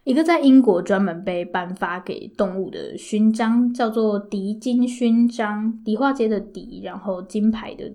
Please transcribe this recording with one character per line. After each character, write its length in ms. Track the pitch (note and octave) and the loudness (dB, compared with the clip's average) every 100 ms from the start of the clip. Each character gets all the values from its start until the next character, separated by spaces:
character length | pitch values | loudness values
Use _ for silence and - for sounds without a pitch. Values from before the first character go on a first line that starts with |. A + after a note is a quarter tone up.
一 80 | - | -2
个 120 | B3+ | 2
在 160 | D#4+ E4 | 2 4
英 200 | C#4 C4 | 8 8
国 220 | A#3+ F3+ | 8 4
专 200 | F3 G3+ | 2 0
门 200 | G3 E3+ | 0 -2
被 220 | G3 F3 | -4 -4
颁 280 | F3 F#3 F3 | -4 -6 -6
发 260 | F#3 F3+ F3+ | -6 -6 -6
给 260 | F#3 - - | -8 -10 -10
动 320 | - G3 F#3+ | -4 -2 -2
物 80 | F#3 | -6
的 300 | - C#2 - | -8 -10 -12
勋 340 | - G#3 A3 | -4 2 4
章， 400 | A3 A3+ A#3 B3 | 4 2 2 2
叫 160 | A#3+ A3+ | 0 -2
做 300 | A3 A3 G3+ | 0 0 0
迪 340 | G3+ G3+ G3 | -4 -6 -6
金 340 | A3 B3+ B3 B3 | -6 -2 0 0
勋 420 | - A#3+ A3+ A#3 | 0 2 4 4
章， 520 | - G#3+ G#3 A3 A3 | 0 -4 -2 -4 -4
迪 120 | G#3+ G#3+ | -4 0
化 160 | C#4 | 0
街 140 | C4+ A3 | 0 0
的 140 | G3+ | -2
迪， 420 | - F#3 F3+ F#3 | -6 -14 -16 -14
然 140 | F#3+ F#3 | -14 -10
后 240 | F#3+ F#3 | -8 -8
金 280 | F#3+ G#3+ G#3+ | -6 0 0
牌 220 | A3 G#3+ | 0 -8
的 140 | - - | -12 -14